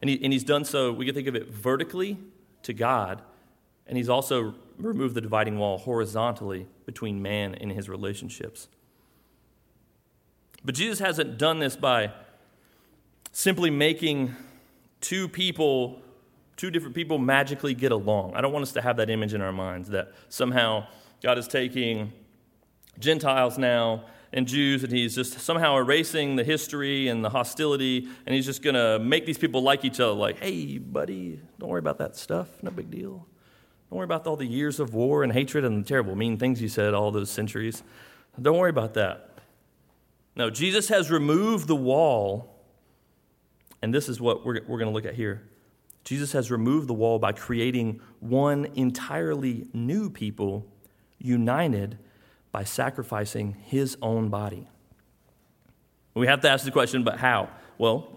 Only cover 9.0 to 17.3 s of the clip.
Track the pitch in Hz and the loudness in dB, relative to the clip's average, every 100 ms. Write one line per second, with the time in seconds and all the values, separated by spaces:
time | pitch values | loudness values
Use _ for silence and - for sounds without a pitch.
9 | _ _ _ _ _ _ _ _ _ _ | _ _ _ _ _ _ _ _ _ _
10 | _ _ _ _ _ - 135 131 220 196 | _ _ _ _ _ -10 -6 -2 -2 0
11 | 190 160 139 117 151 160 135 - 135 120 | -2 0 -2 0 0 2 -2 0 2 2
12 | 104 - - _ _ _ _ _ _ _ | 0 -6 -20 _ _ _ _ _ _ _
13 | _ _ - - 196 180 170 143 151 160 | _ _ -12 0 2 2 2 4 2 2
14 | 160 143 127 123 - - _ _ _ _ | 0 0 -2 -6 -18 -20 _ _ _ _
15 | - 190 180 180 185 160 151 131 123 - | -4 -4 -4 -2 -2 2 2 2 0 -6
16 | - - _ _ _ - 185 165 143 147 | -20 -20 _ _ _ -10 -4 -4 -4 -6
17 | 156 151 127 | -2 0 4